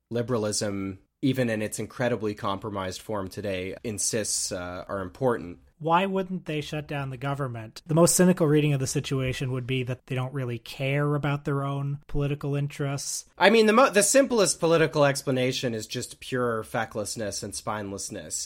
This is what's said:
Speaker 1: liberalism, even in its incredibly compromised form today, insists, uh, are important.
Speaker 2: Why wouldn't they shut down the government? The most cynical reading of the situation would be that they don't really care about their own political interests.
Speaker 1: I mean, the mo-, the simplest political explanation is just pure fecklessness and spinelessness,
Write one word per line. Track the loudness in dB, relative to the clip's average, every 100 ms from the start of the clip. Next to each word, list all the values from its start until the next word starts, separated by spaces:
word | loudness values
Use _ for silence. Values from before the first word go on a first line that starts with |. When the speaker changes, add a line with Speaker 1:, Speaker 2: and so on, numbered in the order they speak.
| -6
Speaker 1:
liberalism, | -4 -2 0 0 -2 -2 -4 -6 -8 _ _
even | 0 2 0
in | -2
its | -4 -6
incredibly | -8 -4 -2 -2 -4 -4
compromised | -4 -4 -6 -6 -6 -8
form | -6 -6 -6
today, | -6 -6 -4 -6 -8 -8
insists, | -4 -2 -2 -2 -4 -4
uh, | -6 -8 -10 -8
are | -6
important. | -8 -2 0 0 -4 -16 _ -6
Speaker 2:
Why | 2 2 2
wouldn't | -2 -4 -6
they | -6 -6
shut | -6 -8 -6
down | -6 -6
the | -6
government? | -4 -4 -4 -8 -12 -12 0
The | 6
most | 6
cynical | 8 6 6 6
reading | 6 4
of | 2
the | 0
situation | -2 -2 -2 -2 -2 -4
would | -4 -2
be | -2
that | -2 -6 -6
they | -6
don't | -4
really | -6 -6 -6
care | -10 -6 -2 0 2 0
about | 0 -2 -2
their | -2
own | -2 -4 -4 -6 -4
political | -2 0 -2 -2
interests. | -2 -2 -4 -4 -4 -6 -8 -8 4
Speaker 1:
I | 6
mean, | 8 8
the |
mo-, | 8 6
the | 6
simplest | 6 6 4 4 2 2
political | 4 4 4 4 2
explanation | 2 0 0 0 0 -2
is | -4 -6
just | -8 -10 -12
pure | -6 -2 0 -2
fecklessness | -4 -4 -4 -6 -6 -6 -6 -6
and | -8
spinelessness, | -8 -6 -6 -6 -8 -10 -12 -10 -8